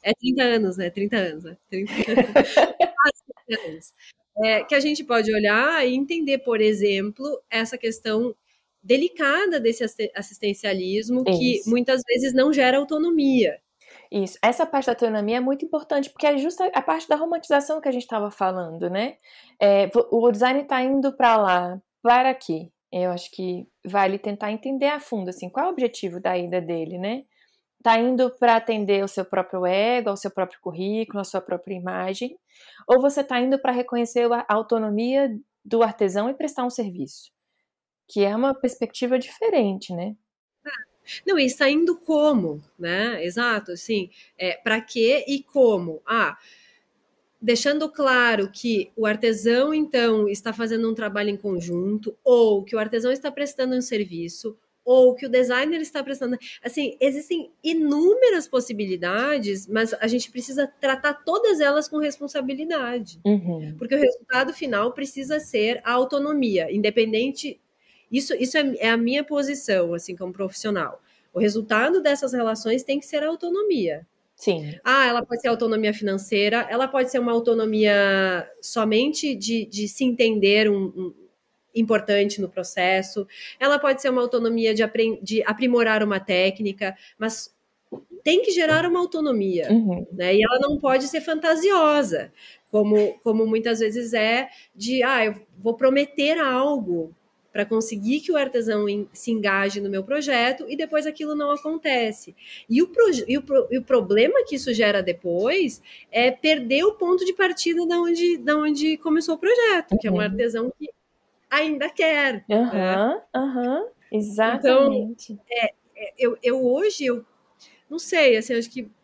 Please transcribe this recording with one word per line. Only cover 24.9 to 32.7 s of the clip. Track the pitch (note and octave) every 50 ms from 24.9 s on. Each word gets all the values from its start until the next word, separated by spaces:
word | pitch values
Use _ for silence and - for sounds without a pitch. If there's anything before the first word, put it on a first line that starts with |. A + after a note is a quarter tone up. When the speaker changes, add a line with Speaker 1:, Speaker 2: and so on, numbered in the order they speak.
| D4 D4
Speaker 2:
fundo, | C#4+ - B3 G#3+ F#3 F3+
assim, | F#3 F3+ - F3+
qual | - B3+ D4+
é | F4+
o |
objetivo | F4+ D4 B3+ A#3 A#3+ - - F#3 E3+ F3+
da | G3 F#3 F#3 F3+
ida | F3 F3 F3 F3+
dele, | E3+ D#3+ E3+ E3 E3 D#3+ F3+ F3+
né? | F#3 G3+ A#3 C4+ C#4 _ _ _ _ _ _ _ _ _ _ _
Tá | _ A#3 A3+ A3+
indo | A#3 B3 B3+ B3 B3+ B3 B3+ -
pra | B3+ A#3 A3+
atender | A3+ A3+ - A3 G#3+ G#3 F#3+ G3+ G3
o | G3 F#3+
seu | - - F#3
próprio | - - F#3+ F#3 F#3 - F#3 F3+
ego, | F3+ F#3 F#3+ G#3 A3+ B3 B3 A3 A3
ao | G3
seu | F#3+ - G3
próprio | - - F#3 F3+ - _
currículo, | _ F#3 D#3+ E3 F#3 G3 G#3 A3 A3+ A3 - G3+
a | F#3+
sua | - - F#3+
própria | F3+ - F3+ F3 - - G3
imagem, | F#3 F3 F3+ F#3 F#3 F#3 F#3 G3 - A#3+ B3+ D#4+ - _ _ _ _ - -